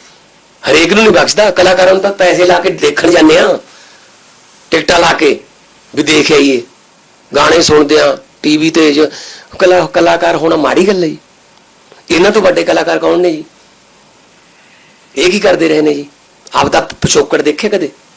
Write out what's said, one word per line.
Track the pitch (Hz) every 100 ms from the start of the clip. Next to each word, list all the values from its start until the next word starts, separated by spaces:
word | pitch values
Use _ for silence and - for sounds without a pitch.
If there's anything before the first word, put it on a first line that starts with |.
| - - _ _ _ _ -
ਹਰੇਕ | 147 170
ਨੂੰ | 202
ਨਹੀਂ | 220
ਬਖਸ਼ਦਾ। | 170 143 - 208
ਕਲਾਕਾਰਾਂ | 185 180 185 185
ਨੂੰ | 190
ਤਾਂ | 196
ਪੈਸੇ | 196 180 170
ਲਾ | 180 175
ਕੇ | 180
ਦੇਖਣ | 160 147 143 165
ਜਾਂਦੇ | 170 156 165
ਆ, | 143 - - - - - - - - - _ _ -
ਟਿਕਟਾਂ | 160 151 170
ਲਾ | 170
ਕੇ | 151 151 - - _ _ _ _
ਵੀ | 127
ਦੇਖ | 151 156 -
ਆਈਏ, | 147 139 127 117 _ _ _ _ _ - 139
ਗਾਣੇ | 151 165
ਸੁਣਦੇ | 156 151 143 151
ਆ | 147 135 - _
ਟੀ | 151 151
ਵੀ | 160
ਤੇ | 165 156
ਜ-, | 143 147 - - - - -
ਕਲਾ-, | 180 180 156
ਕਲਾਕਾਰ | 175 170 170 175 160
ਹੋਣਾ | 160 -
ਮਾੜੀ | - - 202
ਗੱਲ | 190
ਹੈ | 160
ਜੀ? | 151 _ _ _ _ _ _ _ - -
ਇਹਨਾਂ | 165 196
ਤੋਂ | 214
ਵੱਡੇ | 190 170
ਕਲਾਕਾਰ | 170 165 160 160
ਕੌਣ | 165 170
ਨੇ | 180
ਜੀ? | 156 160 _ _ _ _ _ _ _ _ _ _ _ _ _ _ _ _ -
ਇਹ | 180
ਕੀ | 202
ਕਰਦੇ | 196 156 160
ਰਹੇ | 156
ਨੇ | 151
ਜੀ? | 143 143 _ _ _ -
ਆਪਦਾ | 127 143 160
ਪਿਛੋਕੜ | - - - 151 143 151
ਦੇਖਿਆ | 147 151 208
ਕਦੇ? | - 147 - _